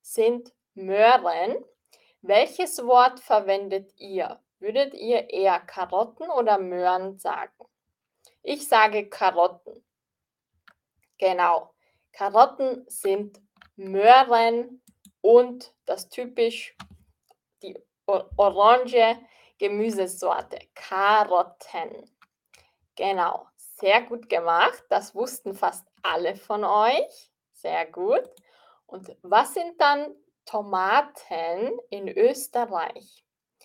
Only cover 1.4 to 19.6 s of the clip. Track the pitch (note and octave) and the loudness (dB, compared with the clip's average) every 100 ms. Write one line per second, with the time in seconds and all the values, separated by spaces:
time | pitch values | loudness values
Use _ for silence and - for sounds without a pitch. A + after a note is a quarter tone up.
1.4 | G3 G4 - _ _ _ _ _ F#3 G3+ | -4 -6 -10 _ _ _ _ _ 2 2
2.4 | C#4 - F#4 - A#3+ B3 B3+ B3+ - G#3+ | 2 -2 -8 -6 2 4 4 0 -2 0
3.4 | G3 G3 G3 F#3+ G3 _ G3 F#3+ - - | 0 -2 -2 -8 -8 _ -10 -8 -8 -10
4.4 | _ _ G#3+ A#3 C#4 - A3 A#3+ - F3+ | _ _ -6 -2 -4 -4 -4 -2 -2 -2
5.4 | F#3+ F3 - - F#3 F#3 A3 - E4 C#4+ | 0 0 -4 -10 -6 -2 -4 -6 -6 -2
6.4 | A3+ G3+ F#3 F3+ F3+ F#3 F#3+ G3 F3 D#3 | 2 0 0 -2 -2 -2 -4 -10 -8 -8
7.4 | - _ - _ _ _ _ _ _ _ | -10 _ -20 _ _ _ _ _ _ _
8.4 | - D4 - A3+ G#3+ G#3 G#3 - F#3+ E3+ | -10 -10 0 2 4 2 -6 -2 -2 2
9.4 | F3+ F3+ - - _ _ _ _ _ _ | 0 -2 -16 -20 _ _ _ _ _ _
10.4 | _ _ _ _ _ _ _ _ F#3+ F3+ | _ _ _ _ _ _ _ _ -2 0
11.4 | F3 E3+ - _ _ _ _ - G3+ G3+ | 0 0 -4 _ _ _ _ -8 0 6
12.4 | C#4 - C4 B3 - - G3+ G3 G#3 - | 4 4 -4 -4 -10 -6 -2 -2 -4 -14
13.4 | _ _ _ - F#3+ G3 G#3+ B3+ B3+ A#3 | _ _ _ -18 -6 2 8 8 6 2
14.4 | A#3 A#3 B3+ - _ _ _ _ G#3 A#3 | 2 0 -6 -12 _ _ _ _ 4 6
15.4 | B3 B3 - _ - F#3+ - - B3 B3 | 4 -2 -20 _ -10 -10 -10 -14 -10 -2
16.4 | A#3 A#3 - - - - _ _ _ _ | -2 -2 -14 -18 -20 -20 _ _ _ _
17.4 | _ _ - F#3+ - _ - F#3+ - - | _ _ -20 -20 -20 _ -2 -2 -2 0
18.4 | G3+ F3+ G#3 B3 B3 A#3+ A3+ A#3 - _ | 2 6 6 6 4 2 2 0 -10 _
19.4 | _ _ | _ _